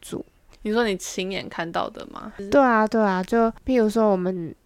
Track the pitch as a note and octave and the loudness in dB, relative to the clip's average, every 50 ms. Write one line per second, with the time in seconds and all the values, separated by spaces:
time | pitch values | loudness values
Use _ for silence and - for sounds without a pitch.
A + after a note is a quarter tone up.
0 | - - - - - _ _ _ _ _ - - - G#3+ G#3+ A#3 A#3+ G#3+ F#3+ F3+ | -14 -10 -10 -10 -10 _ _ _ _ _ -18 -10 -6 -2 0 0 0 0 -2 -4
1 | - - - - F#3 F#3+ G3 - - - - - E3 E3+ E3+ F3+ - - - - | -8 -8 -8 -6 -6 -6 -6 -8 -10 -10 -8 -8 -8 -6 -4 -4 -4 -6 -8 -12
2 | - - - - - G#3+ - - G3 G3+ A3 C#4+ C4+ B3 A3+ G#3+ G#3+ G#3+ - A3+ | -16 -16 -16 -16 -16 -16 -14 -14 -4 2 4 4 6 6 4 4 2 2 2 2
3 | G#3+ G3 F#3 F#3 F#3 - A#3 A#3 A3+ A3+ - - - - C4 B3 A3 G#3+ G#3 A3+ | 2 2 2 0 -2 0 2 2 2 2 0 -4 -4 0 2 2 4 4 2 2
4 | A3 G#3+ G3 F#3 F3+ F#3 F#3 F3+ E3+ D3+ - - _ | 4 4 2 2 0 -2 -4 -4 -6 -10 -12 -14 _